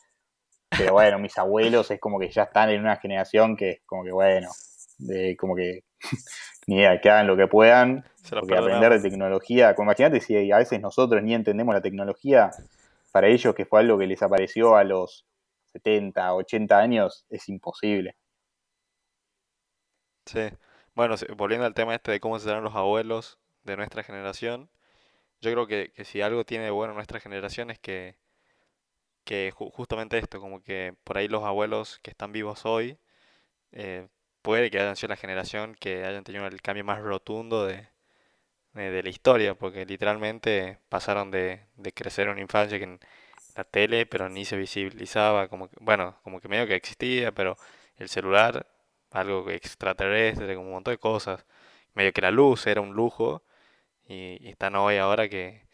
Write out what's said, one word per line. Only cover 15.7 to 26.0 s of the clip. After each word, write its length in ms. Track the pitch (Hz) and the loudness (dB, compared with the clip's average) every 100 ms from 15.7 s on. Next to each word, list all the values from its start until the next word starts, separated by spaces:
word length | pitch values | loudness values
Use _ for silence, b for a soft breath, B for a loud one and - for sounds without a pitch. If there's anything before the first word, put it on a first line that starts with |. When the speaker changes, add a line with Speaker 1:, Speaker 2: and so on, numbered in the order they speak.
Speaker 1:
setenta, 600 | - - 107 101 95 92 | -8 0 0 0 -4 -2
ochenta 460 | 92 92 110 104 101 | -2 -2 -4 4 4
años, 460 | 113 117 95 - _ | 6 2 0 -2 _
es 180 | 110 - | -16 -12
imposible. 640 | 95 - - 104 101 90 - _ _ _ _ _ _ _ _ _ _ _ _ _ _ _ _ _ _ _ _ - | -12 -12 -6 -2 -2 -4 -10 _ _ _ _ _ _ _ _ _ _ _ _ _ _ _ _ _ _ _ _ -10
Speaker 2:
Sí. 240 | 113 107 - _ _ _ - | -6 -6 -10 _ _ _ -2
Bueno, 220 | 117 110 | 0 0
se-, 140 | - | -6
volviendo 320 | 107 101 113 120 | -8 -4 -2 -2
al 80 | |
tema 220 | 104 113 117 | -2 -4 -4
este 160 | - | -4
de 80 | 104 | -4
cómo 200 | 113 110 | -4 -6
serán 240 | 107 107 | -6 -6
los 120 | 110 107 | -6 -4
abuelos 640 | 95 110 113 113 - _ _ _ | -2 -2 -2 -6 -10 _ _ _
de 140 | 107 98 | -14 -12
nuestra 260 | 104 110 | -10 -12
generación, 640 | 107 101 98 95 117 120 147 _ _ _ _ _ _ _ | -14 -12 -12 -8 -8 -8 -14 _ _ _ _ _ _ _
yo 100 | 113 | -4
creo 160 | 120 110 | -4 -4
que, 240 | 104 92 | -6 -8
que 120 | - | -12